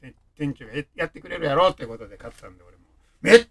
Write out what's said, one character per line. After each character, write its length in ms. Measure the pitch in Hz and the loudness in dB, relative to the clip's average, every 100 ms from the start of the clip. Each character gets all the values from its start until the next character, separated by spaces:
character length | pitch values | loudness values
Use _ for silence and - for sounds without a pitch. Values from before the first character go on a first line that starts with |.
て-、 140 | 131 - _ - | -20 -20 _ -8
店 160 | 143 | -8
長 120 | 135 117 | -8 -12
が 80 | |
や-、 100 | 143 - | -12 -10
や 120 | - 165 | -8 -10
っ 60 | |
て 80 | - | -10
く 80 | 175 | -14
れ 100 | 175 | -6
る 80 | 151 | -2
や 80 | |
ろ 140 | 147 185 | 2 0
う 20 | |
っ 20 | |
て 120 | - 120 | 0 -12
こ 100 | 113 | -14
と 120 | 101 | -18
で 100 | 98 | -18
買 120 | 117 | -20
っ 40 | |
た 140 | - 101 | -20 -20
ん 100 | 92 | -20
で 40 | |
俺 140 | - - | -20 -20
も。 80 | _ _ _ _ | _ _ _ _
め 140 | - 233 | 6 6
っ 120 | 233 | 6